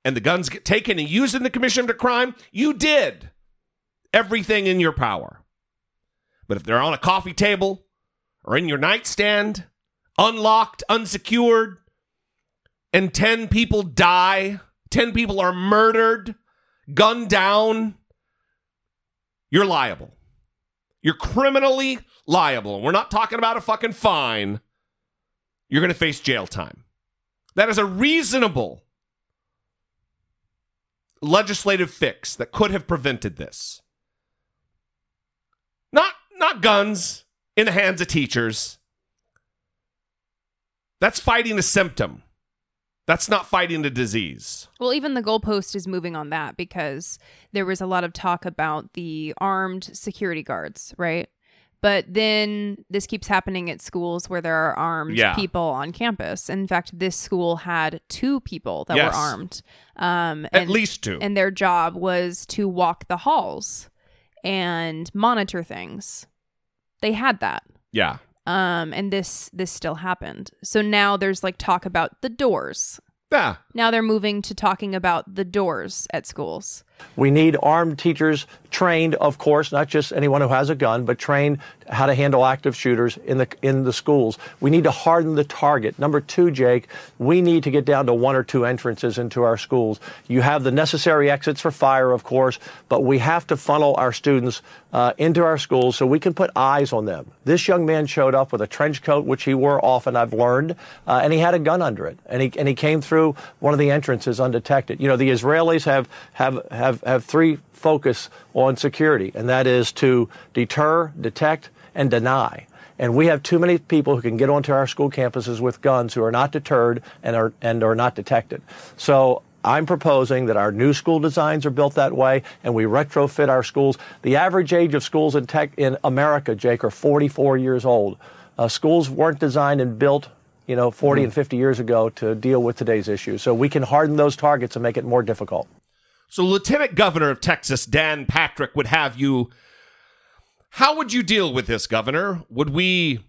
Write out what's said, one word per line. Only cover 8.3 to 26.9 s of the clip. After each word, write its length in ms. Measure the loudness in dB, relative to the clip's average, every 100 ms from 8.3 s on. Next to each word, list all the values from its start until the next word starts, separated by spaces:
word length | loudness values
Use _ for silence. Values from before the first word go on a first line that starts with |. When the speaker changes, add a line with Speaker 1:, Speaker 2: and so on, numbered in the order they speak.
| _
Speaker 1:
or 120 | -2 -2
in 120 | 0
your 80 | 0
nightstand, 880 | 0 0 -2 -2 0 2 -2 -6 -12 _ _ _ _ 2
unlocked, 640 | 2 2 2 4 2 -6 -2
unsecured, 880 | -2 -2 -8 -2 2 4 4 2 -6 _ _ _ _ _ _ _ _ _ _ -2
and 200 | 0 0
ten 340 | 0 0 0 0
people 340 | 0 2 0
die, 760 | -2 2 4 6 4 2 -2 -8 _ _ -6
ten 220 | -2 0
people 260 | 0 -2 0
are 140 | -2
murdered, 840 | 0 2 4 4 4 2 0 -6 -16 _ _ _ _ -8
gunned 360 | 4 4 4 0
down, 680 | 2 4 4 2 0 -2 -8 _ _ _ _ _ _ _ _ _ _ _ _ _ _ -2
you're 160 | 2 2
liable. 460 | 2 -2 -4 -14 _ _ _ _ _ _ _ _ _
You're 120 | -4
criminally 840 | -4 -4 0 2 4 2 2 -2 -6 -12 _ 0
liable. 480 | 2 2 0 -4 -4
And 80 |
we're 80 | 0
not 180 | 0 0
talking 280 | -2 -2 -2
about 180 | -2 -2
a 60 |
fucking 320 | -4 -4 -4
fine. 640 | -2 0 0 -2 -2 -4 -8 _ _ _ _ _ _ _ _ _ _ -4
You're 100 | 0
gonna 120 | 0
face 260 | 0 -2 -2
jail 260 | -2 -2 -4
time. 380 | -10 -12 -14 _